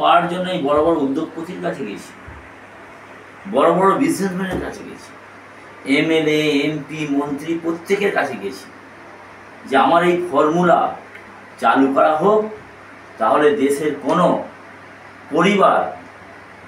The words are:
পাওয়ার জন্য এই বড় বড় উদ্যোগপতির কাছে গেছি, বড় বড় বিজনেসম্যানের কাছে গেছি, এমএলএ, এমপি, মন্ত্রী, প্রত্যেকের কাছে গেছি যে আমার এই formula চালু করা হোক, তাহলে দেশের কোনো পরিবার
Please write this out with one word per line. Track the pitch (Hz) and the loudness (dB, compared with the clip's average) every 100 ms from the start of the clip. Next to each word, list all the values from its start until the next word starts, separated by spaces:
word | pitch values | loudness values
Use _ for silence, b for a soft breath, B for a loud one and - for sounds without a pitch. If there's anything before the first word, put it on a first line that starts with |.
পাওয়ার | 151 175 175 | 4 4 2
জন্য | 180 180 | -4 -4
এই | 180 135 | -2 0
বড় | 151 | 2
বড় | 165 160 | 2 2
উদ্যোগপতির | 135 143 160 165 170 180 | 0 -2 -6 -10 -12 -8
কাছে | 175 - | -8 -6
গেছি, | 104 95 - - - - - - - - - - - - - - 98 | -10 -12 -16 -20 -20 -20 -20 -20 -20 -20 -20 -20 -20 -20 -20 -18 -4
বড় | 120 160 180 | 2 2 4
বড় | 190 170 | 2 2
বিজনেসম্যানের | - - 190 180 190 175 | 0 0 -4 -4 -4 -6
কাছে | - - - | -8 -12 -16
গেছি, | - - - - - - - - - 135 147 | -18 -20 -20 -20 -20 -20 -20 -20 -12 -2 0
এমএলএ, | 160 160 151 151 151 139 | 2 2 2 2 2 0
এমপি, | 151 151 - 156 147 | 0 -4 -8 -8 -4
মন্ত্রী, | 139 143 135 165 165 | -2 -2 -6 -6 -4
প্রত্যেকের | 165 165 - 202 202 - | -4 -6 -2 -2 0 -2
কাছে | - 95 | -4 -6
গেছি | 98 - - - - - - - - - - - - | -10 -12 -16 -20 -20 -20 -20 -20 -20 -20 -20 -20 -2
যে | 135 | 2
আমার | - 170 175 | 4 4 4
এই | 175 - | 2 0
formula | 135 151 170 175 - - - - - - - - - | 2 2 4 4 4 2 -6 -16 -20 -20 -20 -20 -2
চালু | 117 127 135 | 2 4 2
করা | - 156 156 | 4 2 4
হোক, | 190 214 214 - - - - - - - | 2 2 0 -10 -18 -20 -20 -20 -20 -4
তাহলে | 113 147 147 139 | 0 2 2 2
দেশের | 135 143 151 135 | 0 0 -4 -4
কোনো | 135 175 175 131 - - - - - - - - - | -2 2 2 0 -6 -16 -20 -20 -20 -20 -20 -20 -4
পরিবার | 151 196 196 165 - - - - - - - - - | 0 2 4 2 2 -2 -8 -18 -20 -20 -20 -20 -20